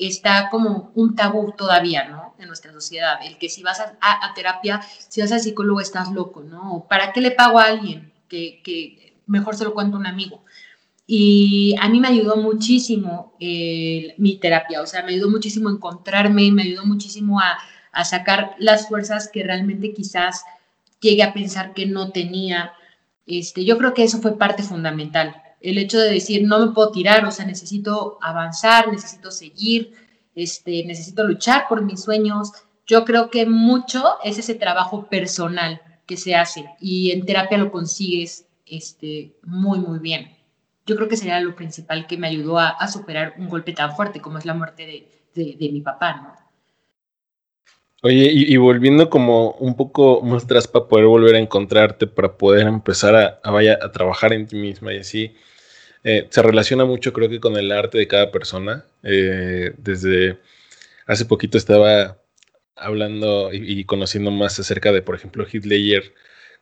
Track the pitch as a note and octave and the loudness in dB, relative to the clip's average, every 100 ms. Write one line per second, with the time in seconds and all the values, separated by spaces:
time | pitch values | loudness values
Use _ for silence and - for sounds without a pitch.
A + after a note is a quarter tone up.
0 | F#3+ F#3 G3+ G3 G3+ A3+ A3 G3 - A3+ | -8 -4 0 0 0 -2 -2 -4 -6 -2
1 | A3+ A3 G3+ G#3+ G#3 G#3 G3 F3 F3 D3+ | 0 0 -2 -2 -4 -6 0 0 0 -4
2 | C#3 D3+ F3 - F3 D#3+ D#3 D3+ - E3 | -6 -10 -18 -20 -20 -20 -20 -18 -14 -6
3 | E3 D3 D#3 - E3+ - F3+ F#3+ G#3+ - | -4 -4 -8 -12 -12 -8 -8 -8 -10 -2
4 | G3 G#3+ G3 - F#3 F#3 G3+ G3+ - - | 0 0 -4 -8 -6 -6 -6 -6 -10 -20
5 | - - G#3 A#3 A3 G#3 G3+ G3+ F#3+ F#3 | -12 -4 -2 -2 -4 -4 -2 -2 -4 -8
6 | F#3 F#3+ F3+ D3+ D3 E3+ G3 F3 - F#3+ | -8 -8 -10 -12 -20 -16 -12 -10 -2 -2
7 | G3 B3 B3 B3 A#3+ A3+ A3 A3 G3+ D#3 | -2 0 0 4 6 6 6 2 -6 -12
8 | D#3 _ _ F3 E3 - - E3+ D3+ _ | -18 _ _ -12 -12 -12 -12 -10 -12 _
9 | _ _ - G3+ G#3 G#3 G#3+ G#3 G3+ G3+ | _ _ -4 -2 -2 -6 -6 -4 -4 -4
10 | F#3+ F#3 F#3 - _ _ - _ _ _ | -6 -8 -10 -14 _ _ -20 _ _ _
11 | - A3 G#3 G3+ G3+ G3+ G3+ G3+ G#3 A#3+ | -2 4 6 6 6 4 2 2 4 4
12 | C4 A#3+ G#3 G#3+ G#3+ A3 A3 B3 A#3 G#3+ | 4 2 2 0 0 -2 2 0 0 -4
13 | F3+ F3 - - F3 E3+ E3+ E3 D#3+ E3 | -4 -10 -14 -12 -8 -6 -6 -4 -4 -6
14 | D#3+ - G3 F#3+ F3 E3 D#3+ D#3 E3 F#3 | -8 0 0 0 0 0 -2 -8 -8 -8
15 | F#3 F#3 G3 A3 A3 G#3+ G#3+ G3+ F3 F3+ | -4 -2 0 -2 -2 -4 -4 -4 -8 -14
16 | - G3 G#3 G#3 G3+ G3+ F#3 F3+ G#3 G#3 | -4 0 2 4 4 4 0 -4 -2 -2
17 | - G#3 G#3 G3+ F3+ E3+ - - _ - | -4 -6 -2 0 0 -2 -10 -20 _ -6
18 | F3 A#3+ G3 G3 G#3 - G#3+ G#3+ - G#3 | -4 -4 -2 -2 -2 -2 2 2 0 -6
19 | G#3 G#3+ - G3+ F#3 F#3 G3 G3 G#3 G#3 | -6 -8 -8 -8 -6 -4 -4 -6 -8 -10
20 | - F3+ F3+ F3+ - - _ _ _ _ | -8 -4 -4 -4 -14 -20 _ _ _ _
21 | G#3+ G#3 G3 G3+ F#3+ F#3+ F#3+ - G3 G3 | 2 4 2 0 -8 -8 -10 -8 -6 -4
22 | F#3+ F3+ F3 F#3 F#3+ F3 E3+ - _ _ | -6 -6 -6 -6 -6 -6 -8 -14 _ _
23 | _ _ - F3 E3+ F#3 F#3 A#3 B3+ B3 | _ _ -10 -10 -8 -4 0 2 2 2
24 | A3+ A3+ A3 - G3+ - G3+ F3 D#3+ D#3 | 2 2 -2 0 -2 -2 -6 -6 -6 -6
25 | D3+ D#3+ D#3 - _ _ F3+ G3 G3 A3+ | -4 -4 -4 -8 _ _ -6 -4 -2 0
26 | G#3+ F#3+ F#3+ G#3 G#3 G#3+ A3+ A3 G#3+ F#3+ | 2 0 0 0 2 2 2 2 2 2
27 | F#3+ G#3+ G3+ - F#3+ F#3 - G3+ G#3 G#3 | 2 2 2 -6 -8 -10 -10 -8 -4 -6
28 | G3 - E3 E3 E3 E3 A3 A#3 A3 G3+ | -6 -10 -8 -6 -8 0 4 4 4 -2
29 | - - F#3+ - D#3 F#3+ A3 A3+ A3+ _ | -10 -20 -18 -18 -18 -8 -2 -2 -2 _
30 | _ _ _ E3+ F3 - - E3+ E3+ E3 | _ _ _ -10 -10 -10 -8 -8 -8 -12
31 | - - G#3 - A#3 C4+ - A3 G3+ F#3+ | -10 -4 -2 -2 0 0 0 -4 -4 -6
32 | G#3+ G#3+ G#3+ G#3 G#3 - _ _ - A3+ | -4 -2 -2 -4 -8 -12 _ _ 0 2
33 | A3+ A#3 A#3 A#3+ A3+ A3+ A3+ B3+ - B3+ | 4 0 0 0 2 4 4 2 -2 -2
34 | D4+ - G#3 G#3 A#3 A3+ F#3 F3+ F#3+ G#3 | 0 0 -6 -8 -8 -4 -2 -2 -2 -6
35 | G#3 F#3+ F#3 - E3+ F3+ E3 D#3+ _ _ | -6 -6 -6 -6 -6 -4 -6 -8 _ _
36 | - F3+ F#3 E3+ E3+ E3 C#3+ - F#3+ F#3 | -16 -12 -2 0 0 -6 -16 -12 -6 -2
37 | F3+ F3+ F#3 F#3+ F#3+ G#3 G3 F3+ E3 - | -2 -2 -2 -2 0 0 -2 -4 -8 -8
38 | F#3 F3 E3+ - _ _ - D#3+ - - | -6 -6 -6 -14 _ _ -18 -18 -18 -16
39 | D3+ D3+ D3 _ E3+ F#3 G3 F#3+ E3+ E3 | -14 -14 -16 _ -10 -4 -2 -2 -4 -6
40 | D#3+ D#3 - _ _ _ _ _ - G#3 | -6 -8 -8 _ _ _ _ _ -6 -4
41 | G#3+ A3+ F#3 F3 F3 F3 E3 D#3+ D#3+ D#3+ | -2 -4 -4 -4 -4 -8 -14 -14 -8 -8
42 | D#3+ F3 E3 D#3 D3+ E3+ D#3+ D#3 G3 G3 | -8 -8 -6 -6 -2 0 0 -2 -8 -10
43 | - D#3 D#3 - F3+ E3+ E3+ E3+ D3 D3 | -10 -8 -8 -10 -10 -8 -8 -6 -6 -4
44 | G3+ D3+ - D#3 E3 E3 D#3+ - D#3+ D3 | -8 -8 -14 -12 -8 -8 -8 -14 -20 -20
45 | _ _ _ E3+ D3+ C#3 D3 C#3+ C#3 - | _ _ _ -10 -8 -6 -8 -6 -8 -4
46 | F3 C#3+ - - _ _ _ _ _ _ | -6 -6 -14 -20 _ _ _ _ _ _
47 | _ _ _ _ _ _ _ _ _ _ | _ _ _ _ _ _ _ _ _ _
48 | B2 C3 C#3 D3+ D3 C3 B2 A#2+ C3 D3 | 4 6 8 6 6 6 6 6 6 6
49 | D#3+ C#3+ A#2+ A#2 A2+ - B2+ B2 C#3 - | 6 4 4 4 2 0 -4 -2 -2 4
50 | C3+ B2 B2 A#2+ - B2 - A#2+ - A2 | 6 6 2 -2 2 2 4 0 4 6
51 | A2 A2+ A2+ A2+ A2 G2+ G2+ G#2+ G#2+ - | 8 8 8 6 4 0 2 4 4 2
52 | A2 - F#2+ - G2 G#2 G#2+ A2 G#2+ F#2+ | -4 0 -2 2 4 6 4 0 -2 2
53 | G#2 A2 G2+ - G#2+ G#2 G#2+ G#2+ G2+ - | 6 6 4 0 -2 2 4 2 -2 -4
54 | F#2 F2+ A2 A2 G#2+ G#2 G2+ G2 G#2 G2 | -2 0 0 0 -6 -8 -8 -10 -10 -10
55 | G2 G#2+ A2 _ _ _ _ _ _ _ | -8 -8 -8 _ _ _ _ _ _ _
56 | A2+ A2 - - A2+ A2 G#2 C3 C3 B2 | 0 0 2 4 6 6 4 2 2 0
57 | C3 A2+ A2+ A#2 A2+ G#2 G2+ G#2 G2+ A2+ | -4 -2 -2 0 -2 0 -2 -2 0 0
58 | G2+ G2+ G#2 - - F#2 G2 C3 - _ | 2 2 2 -2 -6 -8 -8 -10 -12 _
59 | - G2 F#2+ F#2 F2+ F2+ F2+ - G2+ F#2 | 0 2 2 -2 -4 -4 -6 -8 -8 -4
60 | F#2+ F#2 F#2 F#2 _ _ _ - - _ | 0 2 0 -4 _ _ _ -20 -20 _
61 | - A2 A#2 G#2+ G#2 A2 - G#2 G#2+ G#2 | -4 -2 0 -2 0 0 4 6 6 4
62 | F#2+ F#2+ _ _ _ _ _ - G2 G#2+ | 2 -6 _ _ _ _ _ -14 -8 -6
63 | G#2 G#2+ G#2+ G2+ F#2+ G2 G#2 G2+ G2 G2 | -6 -4 -2 -2 -2 -6 -8 -8 -4 -4
64 | F#2+ G#2 G2+ G2+ G2+ - G2 G2 G#2 F#2+ | -4 -4 -4 -2 -4 -4 -6 -2 2 2
65 | F#2 F2+ F#2+ - G2+ A2 G#2 G#2 G#2 G2 | 0 -8 -10 -12 -8 -8 -2 0 2 0
66 | - _ _ _ - _ | -2 _ _ _ -20 _